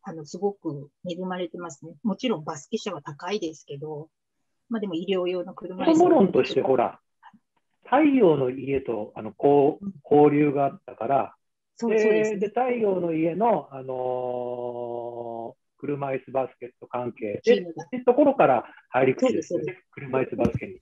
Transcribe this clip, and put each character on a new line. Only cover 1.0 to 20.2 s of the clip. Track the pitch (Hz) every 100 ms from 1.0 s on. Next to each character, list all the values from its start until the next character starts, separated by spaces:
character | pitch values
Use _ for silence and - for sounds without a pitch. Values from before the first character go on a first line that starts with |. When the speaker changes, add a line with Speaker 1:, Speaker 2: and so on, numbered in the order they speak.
Speaker 1:
恵 | 180 175
ま | 185 180
れ | 175
て | 180
ま | 175
す | 156
ね。 | 160 175
も | 220
ち | 190 254
ろ | 190
ん |
バ | 151 151
ス | -
ケ | 220
者 | -
は | 165
高 | 147 147 180
い | 208
で | 175
す | 156 _
け | 143
ど、 | 151 151 160 _ _ _ _ _ _
ま | 226
あ |
で | 202
も |
医 | 165 175
療 | 185 180
用 | 180
の | 180
車 | - 175 185
椅 | -
子 | 320
Speaker 2:
そ |
も | 359
論 | 311 196
と | 147
し | 123
て、 | -
ほ | 127 131
ら、 | 107 - _ _ - _ _ _ _ _
太 | - 262
陽 | 311 269 196 147
の | 127
家 | 131 131 139
と、 | - 113 107 -
あ |
の、 | 107
こ | - 143 143 139 -
う、 |
Speaker 1:
う | 202
ん。 | -
Speaker 2:
交 | - 147 147
流 | 143 151
が | 143 139
あ |
っ | - -
た |
か | - 113
ら、 | 135 101 _ _ _ _
Speaker 1:
そ | _ 233
う、 | 220
そ | 214
う |
で | 214
す | 214
ね。 | 208
Speaker 2:
で、 | 202
で、 |
太 | 240 254 240
陽 | 214 185
の | 170
家 | 160 160
の、 | 165 233 190 135
あ | 135
の | 131 131 127 127 127 123 123 123 120 120 120 120 120 120 120 117 117 - _ _
ー、 |
車 | 139 143 139
椅 | 135
子 | -
バ | 131 127
ス | _
ケ | 123
ッ | _
ト | -
関 | 127 123
係 | 117 110
で、 | 101
Speaker 1:
チ | -
ー | 202
ム | 175
が。 | -
Speaker 2:
っ | -
て | 247
と | 254
こ | 247 294
ろ | 269
か | 151
ら | 123 - - _
入 | 127 131
り | 131
口 | 262
で | 220
す | -
よ | -
ね。 |
Speaker 1:
そ | 160
う |
で |
す、 |
そ |
う |
で | -
す。 | _
Speaker 2:
車 | - 139 131